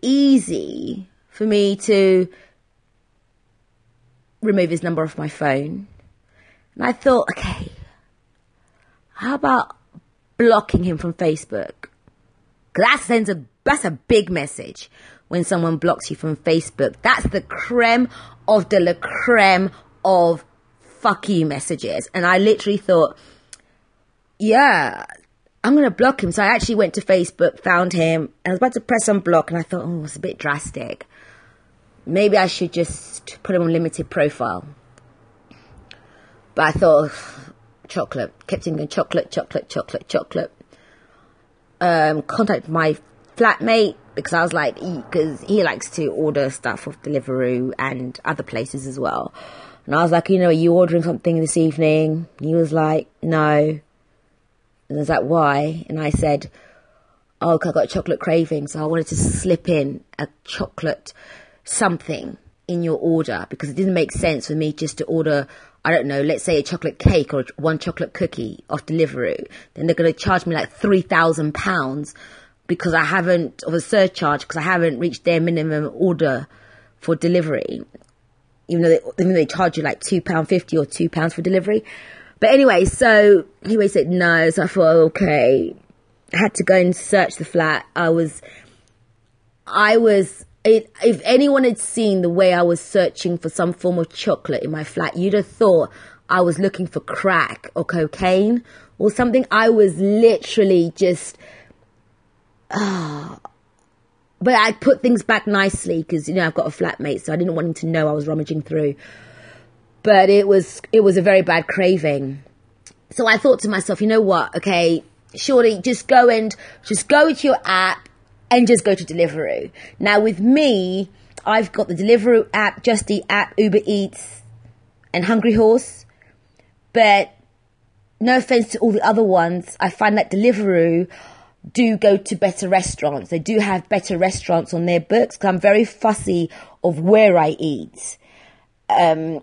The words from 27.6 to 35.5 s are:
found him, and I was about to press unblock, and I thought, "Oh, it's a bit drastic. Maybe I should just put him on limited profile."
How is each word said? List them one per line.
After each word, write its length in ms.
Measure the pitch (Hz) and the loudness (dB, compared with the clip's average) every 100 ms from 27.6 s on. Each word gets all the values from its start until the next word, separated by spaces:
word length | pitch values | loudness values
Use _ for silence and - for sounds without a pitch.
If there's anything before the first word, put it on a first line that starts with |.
found 340 | - 175 180 | 0 2 2
him, 360 | 175 160 165 151 - | 0 0 0 -4 -8
and 60 | 180 | -6
I 20 | |
was 60 | 180 | -2
about 140 | 254 | -2
to 60 | 240 | -2
press 280 | - 233 - | -2 -2 0
unblock, 400 | 202 170 170 - | -2 2 0 0
and 80 | 170 | -4
I 60 | |
thought, 220 | 160 180 | -6 -8
"Oh, 200 | 156 170 | -6 -8
it's 120 | 151 - | -10 -10
a 40 | |
bit 160 | 180 - | -10 -8
drastic. 720 | 151 147 - - 117 - - _ - - _ _ _ _ _ _ - | -6 -6 -8 -12 -12 -14 -18 _ -20 -20 _ _ _ _ _ _ -6
Maybe 300 | 175 208 202 | 0 2 2
I 120 | 185 | 0
should 240 | - 175 | -2 -4
just 680 | 170 165 - - - - - | -4 -4 -6 -16 -20 -20 -14
put 120 | - | -4
him 80 | 185 | -2
on 100 | 170 | 0
limited 380 | 165 165 - 156 | 0 -2 -6 -8
profile." 560 | - 147 - 117 90 147 - _ _ _ _ _ _ _ | -2 -2 -2 -6 -6 -12 -20 _ _ _ _ _ _ _